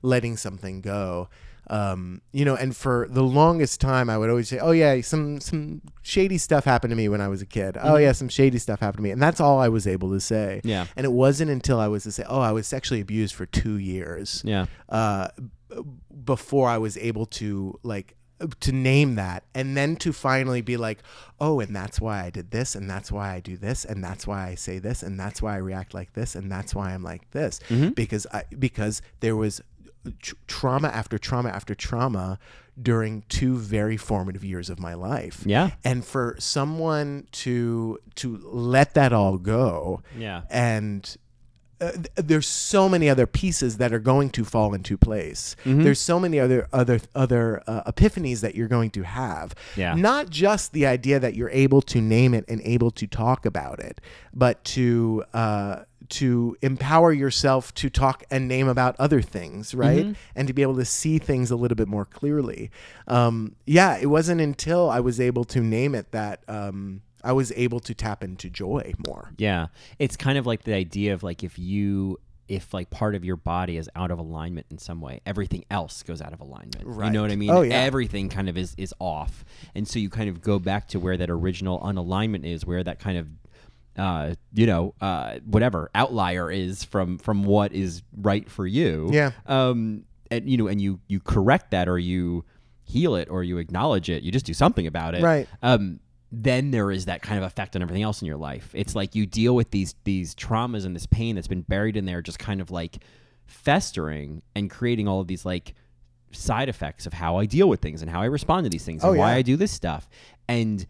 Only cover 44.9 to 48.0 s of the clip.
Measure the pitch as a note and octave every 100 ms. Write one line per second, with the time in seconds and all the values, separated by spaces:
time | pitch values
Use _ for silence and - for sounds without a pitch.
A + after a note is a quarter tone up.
44.9 | G2 - G#2+ D#2 - - - C3 C3+ D3+
45.9 | C#3 - E3+ F#3 D3+ B2+ B2+ - C3+ B2
46.9 | A#2 - C#3 C3 A#2+ A#2 G#2 - A2 -
47.9 | -